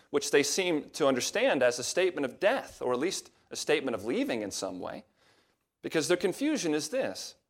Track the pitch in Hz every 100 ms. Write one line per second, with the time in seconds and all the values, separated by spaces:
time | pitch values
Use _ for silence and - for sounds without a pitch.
0 | _ 143 - 147 143 - 180 151 - -
1 | 143 120 - 202 262 165 123 120 123 -
2 | 185 175 135 - 190 262 - - - 123
3 | 165 - - _ _ 117 - 151 131 110
4 | 104 190 277 120 101 - 95 92 87 -
5 | - _ _ _ _ _ _ _ - 165
6 | 143 180 190 - 285 285 170 151 147 254
7 | 147 92 - -